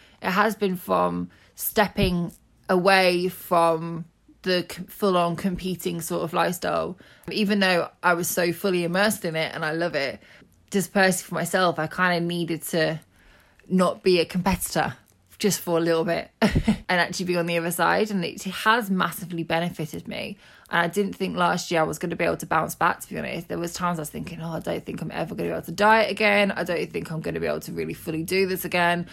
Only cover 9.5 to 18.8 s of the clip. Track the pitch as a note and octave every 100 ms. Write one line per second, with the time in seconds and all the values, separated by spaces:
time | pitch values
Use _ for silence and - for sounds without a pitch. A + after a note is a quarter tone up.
9.5 | D#3+ D#3+ E3 E3+ D3 C3+ - - - -
10.5 | _ - G3+ - G3+ F#3+ F#3 - D#3+ F3
11.5 | F#3+ F3+ D#3+ D#3 - F3+ F3 E3+ F3 E3
12.5 | D#3+ - E3 D#3 D#3+ - _ - - _
13.5 | _ - F#3 F3+ - F#3+ F3+ D#3+ F#3 F#3+
14.5 | F#3 - E3 C#3+ - _ _ _ - G3+
15.5 | F3+ - E3 E3+ E3 D#3+ - - - G#3
16.5 | - - - - F3+ E3 F#3 F3+ F3 E3+
17.5 | E3+ E3 E3 E3+ F3 G#3+ G3 F3 - F#3+
18.5 | - A3 A#3